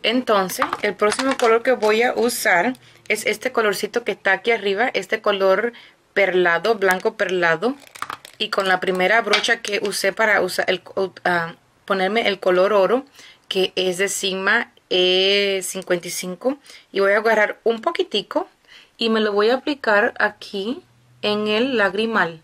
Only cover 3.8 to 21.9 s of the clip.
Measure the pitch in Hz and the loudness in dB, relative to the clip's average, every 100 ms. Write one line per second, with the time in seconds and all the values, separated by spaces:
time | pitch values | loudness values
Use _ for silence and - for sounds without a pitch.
3.8 | 202 240 233 202 196 190 233 226 202 196 | -4 -4 -4 -4 -2 0 0 0 0 0
4.8 | 254 - 185 220 214 202 190 190 233 233 | 0 -2 -4 -2 0 2 4 4 0 -6
5.8 | - _ _ - 190 180 180 170 196 226 | -20 _ _ 0 2 4 2 2 0 2
6.8 | 196 185 220 220 190 185 170 160 220 285 | 2 0 -2 -4 -2 0 0 0 -2 -4
7.8 | - - - - - - 214 - 190 180 | -14 -14 -12 -12 -16 -10 -4 -2 0 0
8.8 | 190 185 185 226 208 202 196 226 - 202 | 0 0 2 2 2 0 0 -2 -2 -4
9.8 | 202 185 196 185 220 196 180 - 185 185 | -4 -2 -2 0 2 2 0 -2 -2 -4
10.8 | - - 190 - 185 175 165 - _ _ | -4 -6 -6 -4 -2 -2 -4 -12 _ _
11.8 | - 190 185 220 208 190 190 180 196 208 | -4 -2 0 0 0 0 0 2 4 4
12.8 | 185 240 - - - - _ 190 185 - | 4 0 -2 -20 -20 -20 _ -2 -2 -2
13.8 | 185 175 196 - 196 190 190 226 240 _ | -4 -2 -4 -2 -4 -2 0 0 -2 _
14.8 | _ 185 180 185 190 202 202 190 190 190 | _ 0 2 4 2 2 0 -2 -4 -10
15.8 | - 175 175 - 180 180 254 285 - - | -4 -4 -2 -8 -8 -6 -6 -6 -14 -20
16.8 | _ 196 196 208 220 214 208 - 220 226 | _ 0 2 2 2 2 0 0 -2 -2
17.8 | 330 339 359 208 185 302 370 _ _ - | -4 -4 -4 -4 -4 -6 -6 _ _ -20
18.8 | - _ 226 220 214 202 214 254 311 285 | -20 _ 0 0 0 2 2 0 -2 -4
19.8 | - 208 233 - 214 - - 202 202 330 | 2 2 2 0 -4 -4 -12 -8 -6 -8
20.8 | _ _ _ _ 208 208 214 214 262 240 | _ _ _ _ -4 -2 0 0 0 0
21.8 | 196 | 0